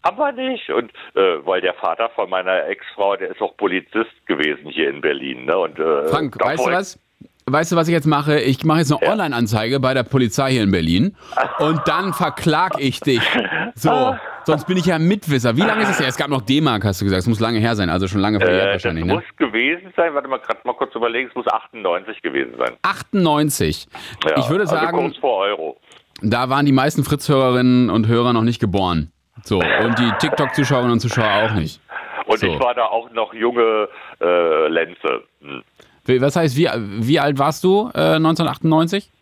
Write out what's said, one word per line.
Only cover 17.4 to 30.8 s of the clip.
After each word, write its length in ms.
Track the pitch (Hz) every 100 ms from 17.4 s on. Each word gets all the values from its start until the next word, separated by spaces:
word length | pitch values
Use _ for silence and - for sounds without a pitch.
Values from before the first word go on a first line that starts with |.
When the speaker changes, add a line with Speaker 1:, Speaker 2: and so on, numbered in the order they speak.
| 113 113
Speaker 2:
her 160 | 113 107
sein, 140 | 90
also 180 | 87 95
schon 140 | 101
lange 180 | 101 104
verjährt 280 | 92 92 98
Speaker 1:
Äh, 40 |
Speaker 2:
wahrscheinlich, 300 | 98 98 80 85
Speaker 1:
das 20 |
Speaker 2:
ne? 60 | 160
Speaker 1:
muss 220 | - _
gewesen 540 | 120 110 131 175 190 -
sein, 160 | 170
warte 140 | 143 135
mal, 80 | 131
grad 240 | - - 127
mal 80 |
kurz 200 | 120 131 113
überlegen, 340 | 117 117 127
es 60 | 127
muss 120 | 113
achtundneunzig 720 | 110 - 117 95 87 98 104
gewesen 320 | 80 67 64 60
sein. 180 | 62 58
Speaker 2:
Achtundneunzig? 1040 | 185 196 - 202 165 147 151 - 80 78 - - - -
Speaker 1:
Ja, 140 | 78 73
Speaker 2:
Ich 100 | 62
würde 120 | 175
Speaker 1:
also 120 | 202 -
Speaker 2:
sagen, 220 | 165 170
Speaker 1:
kurz 180 | 139 -
vor 200 | 139 104
Euro. 380 | 101 98 80 - _ - _ -
Speaker 2:
da 280 | 107 120 127
waren 160 | 135 143
die 40 |
meisten 320 | 131 143 156
Fritz-Hörerinnen 840 | 131 147 - 139 131 127 127 127 120
und 180 | 101 110
Hörer 260 | 117 120
noch 100 | 117
nicht 160 | 113 117
geboren. 500 | 110 98 92 82 76 _ _ -
So, 160 | - 98
und 380 | 87 - 113 117
die 120 | 120 101
TikTok-Zuschauerinnen 720 | 156 - 139 - 135 135